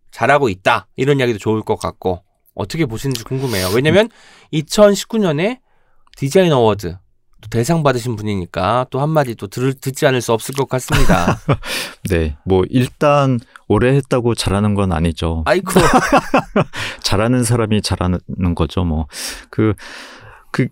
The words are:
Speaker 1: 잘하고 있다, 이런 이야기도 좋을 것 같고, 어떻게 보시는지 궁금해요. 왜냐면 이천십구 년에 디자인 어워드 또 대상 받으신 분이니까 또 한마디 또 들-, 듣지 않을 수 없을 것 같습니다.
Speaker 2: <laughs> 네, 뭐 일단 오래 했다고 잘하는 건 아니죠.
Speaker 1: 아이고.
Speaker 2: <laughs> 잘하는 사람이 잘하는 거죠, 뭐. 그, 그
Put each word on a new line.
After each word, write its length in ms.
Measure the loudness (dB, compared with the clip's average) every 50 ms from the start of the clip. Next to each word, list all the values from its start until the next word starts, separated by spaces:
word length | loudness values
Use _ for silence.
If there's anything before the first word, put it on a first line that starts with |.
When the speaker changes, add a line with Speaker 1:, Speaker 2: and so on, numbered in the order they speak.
| _ -14
Speaker 1:
잘하고 360 | -8 -2 2 2 4 4 2 0
있다, 380 | -2 0 0 0 0 0 -2 _ -4
이런 220 | -2 0 2 2 2
이야기도 200 | 2 0 -2 -2
좋을 220 | -2 -2 -2 -2
것 140 | -2 -4 -4
같고, 460 | -4 -4 -8 -6 -4 -4 -4 -4 -6 _ _ _ _ _ _ -10
어떻게 320 | -8 -8 -6 -4 -4 -4
보시는지 360 | -4 -4 -6 -6 -6 -6 -6 -6
궁금해요. 440 | -8 -6 -6 -4 -4 -4 -2 -2 0 0
왜냐면 340 | 2 2 4 4 4 2 2 _ _ -20 -20 -20 -20 -12 -6
이천십구 680 | -6 -6 -4 0 4 6 6 6 6 2 -2 -4 -2 0
년에 420 | 0 0 0 0 -2 -4 -4 -6 _ _ _ _ _ _ _ _ _ _ -10
디자인 360 | -6 -2 2 4 4 4 4
어워드 460 | 4 4 4 4 2 0 -4 -10 -10 -12 _ _ _ _ _ _ _ _
또 80 | -12 -6
대상 320 | -2 -2 0 0 0 2 2
받으신 320 | 0 0 0 -2 -6 -6
분이니까 720 | -6 -4 -4 -4 -4 -6 -6 -6 -4 -2 0 0 -2 -2 -4
또 100 | -4 -4
한마디 340 | -2 0 0 0 0 -2 -4
또 100 | -10 -10 -10
들-, 260 | -6 -4 -2 -2 -2
듣지 320 | -4 -6 -8 -4 0 0
않을 140 | 2 2 0
수 120 | 0 0
없을 220 | -2 -2 -2 -6 -6
것 140 | -6 -4 -4
같습니다. 680 | -4 -6 -4 0 2 4 6 6 4 4 2 0 -2 -2 -2 -2 -2 -2 -4 -8 -8
Speaker 2:
<laughs> 360 | -8 -8 -10 -12 _ -4 -2
네, 260 | 0 0 0 -2 -4 -6 -2
뭐 200 | 0 2 2 2 2
일단 680 | 2 0 0 0 -2 0 2 2 4 4 2 2 0 -2 -4 _ -20 -10 _ 0
오래 260 | 2 2 4 4 2
했다고 400 | 2 0 0 -2 0 0 0 0
잘하는 400 | -2 -2 -2 0 0 2 2 0
건 180 | 0 0 0
아니죠. 500 | 0 0 0 -2 -2 -2 -4 -4 -2 -2 0
Speaker 1:
아이고. 240 | 0 0 0 0 0
Speaker 2:
<laughs> 1300 | 2 2 4 4 4 2 2 2 2 0 2 2 0 0 0 0 0 -2 -2 -2 -4 -10 -10 -10 -10 -8
잘하는 420 | -4 -2 0 0 2 2 2 0 0
사람이 360 | 0 0 0 0 0 0 0
잘하는 360 | 0 -2 -2 -2 0 0 -2 -2 -4 -8 -6 -2 -2 -2 0
거죠, 260 | 0 -2 -2 -2 -2 -2
뭐. 220 | 0 -2 -2 -4 -6 -8 -12 -12 -12 -12 -14 -18 -8
그, 240 | -2 0 0 0 0 -2 -8 -18 -18 -18 -20 -20 -20 -20 -20 -20 -20 -20 -20 -14
그 180 | -10 -10 -10 -8